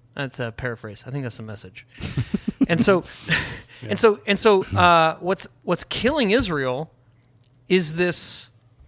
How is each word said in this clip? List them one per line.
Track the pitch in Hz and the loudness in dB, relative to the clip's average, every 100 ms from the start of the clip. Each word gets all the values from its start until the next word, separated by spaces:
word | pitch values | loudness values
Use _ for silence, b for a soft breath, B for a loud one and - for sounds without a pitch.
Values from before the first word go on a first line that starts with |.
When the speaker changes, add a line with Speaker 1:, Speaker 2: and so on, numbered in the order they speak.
| _ | _
Speaker 1:
That's | - 139 - | -10 -10 -8
a | 120 | -10
paraphrase. | 113 127 113 107 104 - | -8 -8 -8 -12 -14 -10
I | |
think | 139 | -8
that's | 127 - | -8 -8
the | |
message. | 110 104 92 104 - | -12 -14 -16 -20 -20
<laughs> | - - - - - - - - | -14 -8 -6 -4 -6 -6 -2 0
And | 170 | 2
so, | 233 185 - - | 4 4 0 -10
<laughs> | - 160 - - - - | -4 -2 -2 -10 -16 -16
Speaker 2:
Yeah. | 113 | -6
Speaker 1:
and | 202 | 2
so, | 226 208 - | 4 4 0
and | 202 | 2
so, | 226 196 | 4 4
uh, | - 196 175 170 160 - | 2 2 6 6 4 0
what's, | 170 190 - _ | -4 -4 -6 _
what's | - 175 | -4 -4
killing | - - 233 302 220 | -2 -2 0 2 2
Israel | 226 214 156 131 127 160 _ _ _ _ _ _ _ - | 2 0 -2 -2 -4 -8 _ _ _ _ _ _ _ 0
is | 185 160 160 | 2 2 0
this | 180 165 - - - _ _ _ | 0 0 -2 -4 -6 _ _ _